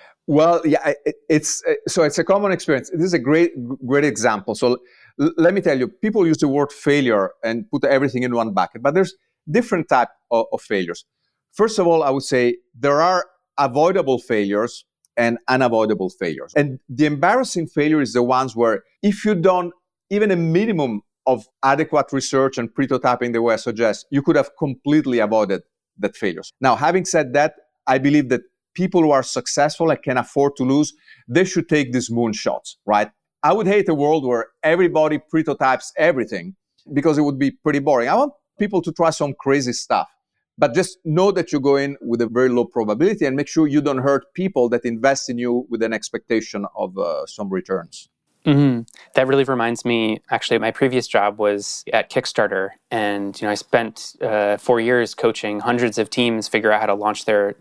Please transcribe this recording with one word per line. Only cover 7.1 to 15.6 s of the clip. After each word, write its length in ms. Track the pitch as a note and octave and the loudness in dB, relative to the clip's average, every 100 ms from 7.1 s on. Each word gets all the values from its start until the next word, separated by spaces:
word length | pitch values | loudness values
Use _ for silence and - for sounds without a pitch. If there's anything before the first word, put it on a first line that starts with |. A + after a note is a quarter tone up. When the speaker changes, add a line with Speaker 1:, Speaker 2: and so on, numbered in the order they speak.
| G#2+ F#2+ - | 2 0 -4
Speaker 1:
and 260 | A2+ A#2 G#2+ | -6 -6 -4
put 140 | C#3+ | -2
everything 400 | C3+ C3+ C3+ A#2+ | 2 2 2 -2
in 100 | B2 | -2
one 200 | A#2+ A2+ | -2 -2
bucket, 300 | F#2+ F2 A2+ | 0 -2 -2
but 100 | C3 | 0
there's 220 | E3 F#3 - _ _ - | 2 0 -4 _ _ -2
different 400 | F#3 A#3+ F3+ D3+ | -2 0 -2 0
type 200 | C3 A#2 _ - | 2 0 _ -4
of, 140 | A#2 A2+ | -2 -2
of 80 | - | -6
failures. 420 | - G2+ F2 E2+ - _ _ _ _ | -4 -4 -4 -8 -14 _ _ _ _
First 280 | - G#3+ G#3+ | -2 -2 2
of 80 | E3+ | 2
all, 160 | E3 | 4
I 60 | C#3+ | 2
would 140 | C3+ | -2
say 340 | - B2+ A#2+ A#2+ _ A#2 | 0 2 2 0 _ -4
there 240 | C#3+ C#3+ | 0 2
are 240 | E3+ F#3 - _ _ - | 4 2 -2 _ _ -2
avoidable 600 | C#3 C#3+ E3 F#3+ C3+ B2 | -2 2 2 2 0 -2
failures 680 | - A2 G2+ G2+ A#2+ - _ _ _ - | 0 -2 0 -2 -4 -6 _ _ _ -2
and 220 | A#2 A#2 - | -2 -2 -2
unavoidable 640 | B2+ | 0